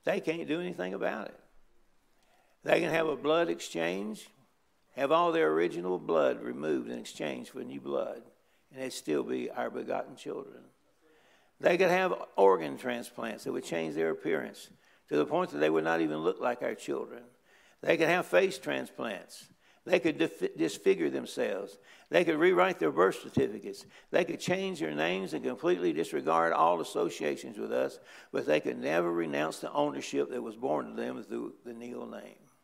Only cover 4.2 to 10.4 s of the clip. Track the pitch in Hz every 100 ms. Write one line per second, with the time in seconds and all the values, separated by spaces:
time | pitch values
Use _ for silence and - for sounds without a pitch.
4.2 | - _ _ _ _ _ _ - 135 160
5.2 | 175 165 160 156 170 165 175 180 156 82
6.2 | 69 60 58 62 78 143 117 120 110 -
7.2 | 156 127 123 131 127 135 131 143 - -
8.2 | - _ _ _ _ 131 131 - - 147
9.2 | 117 127 120 - 120 123 - - - 123
10.2 | 147 147